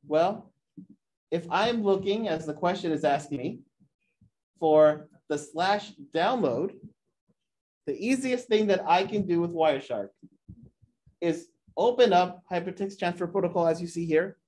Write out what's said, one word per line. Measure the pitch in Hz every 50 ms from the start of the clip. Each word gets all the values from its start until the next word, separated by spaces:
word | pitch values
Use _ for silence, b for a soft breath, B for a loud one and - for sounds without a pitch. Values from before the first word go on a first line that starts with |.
| _
Well, | 143 147 156 170 185 208 - - - _ _ _ _ _ - - _ - _ _ _ _ _ _ _
if | 160 170 170 170
I'm | - 180 208 240 233 233 208
looking, | 202 196 190 190 196 202 226 226 208
as | 160 160 160
the | 156 147
question | - 185 175 185 190 - 170
is | 156 147 151
asking | 151 139 147 147 - 147
me, | 127 123 175 226 - - _ _ _ _ _ _ _ _ _ _ _ _ _ _ _ _ _ _ _
for | 170 160 151 151 151 151 151 147 - _ _ _ _
the | _ 151
slash | 143 151 - - 156 175 190 208 208 202 - - - 143 - -
download, | 160 170 214 262 247 190 139 117 123 170 - - - - - _ _ _ _ _ _ _ _ _ _ _ _ _ _ _ _ _ _ _
the | - 139
easiest | - 190 240 269 254 269 262 247 247 -
thing | - 220 214 214
that | 202 196 175 -
I | - 170 185 196
can | 190 214 208 190
do | 170 175 170
with | 170 170
Wireshark | 170 165 160 156 147 135 - - 123 107 101 101 _ _ - - _ _ _ - - - - - _ _ _ _ _ _ _ _ _ _
is | 175 170 156 170 - _ _ _ _ _ _
open | - 185 240 240 247 247 220 185
up | 175 180 180 - - _ _
Hypertext | 185 175 170 185 185 - 196 196 196
Transfer | - 190 175 175 175 180
Protocol, | 170 175 196 180 170 170 175 170
as | 165 165 170
you | 175
see | 170 - 170 170
here | 165 156 156 175 196 - _ _